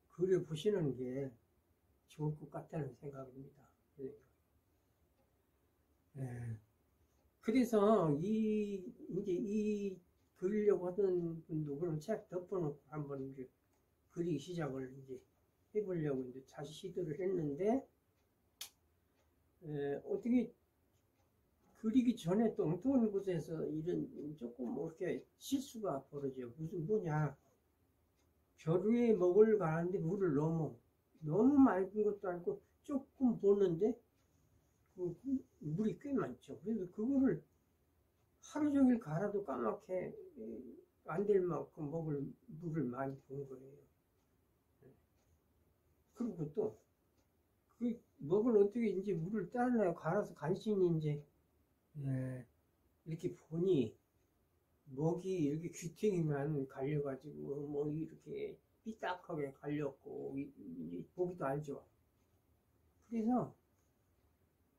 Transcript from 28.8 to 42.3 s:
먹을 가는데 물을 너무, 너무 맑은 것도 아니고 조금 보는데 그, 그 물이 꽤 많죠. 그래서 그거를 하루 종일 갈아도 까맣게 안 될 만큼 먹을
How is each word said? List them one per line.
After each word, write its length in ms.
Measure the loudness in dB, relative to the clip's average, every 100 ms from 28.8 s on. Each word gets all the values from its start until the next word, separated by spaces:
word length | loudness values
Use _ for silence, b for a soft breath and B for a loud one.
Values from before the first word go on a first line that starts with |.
| 4 4 6
먹을 440 | 6 6 8 8 8
가는데 440 | 4 2 0 0
물을 340 | 0 2 2
너무, 400 | 4 2 0 -2 -6 _ _ _ _
너무 360 | -2 4 6 8
맑은 440 | 8 6 0 0
것도 260 | 0 0 -4
아니고 320 | -4 -4 -6 B B
조금 560 | -6 -4 -4 _ 2 4
보는데 580 | 4 6 6 4 2 0 _ _ _ _ _ _ _ _ _ -6
그, 180 | -6 -4
그 220 | -4 -4 -4 _
물이 400 | -6 -2 0 -2
꽤 140 | -4
많죠. 460 | -2 -2 -6 -14 -10
그래서 300 | -4 -4 -4
그거를 500 | -4 0 4 4 2 -4 _ _ _ _ _ _ _ _ _
하루 320 | -10 0 2
종일 260 | 6 6 6
갈아도 460 | 0 -2 0 -2
까맣게 680 | -4 -2 -2 -4 -4 -4 -4 -8 -16 -14 -12 -12 -14 -18 -20 _ -6
안 160 | -2 4
될 140 | 4
만큼 500 | 4 0 -4 -8 -6
먹을 360 | -4 -4 -4 -6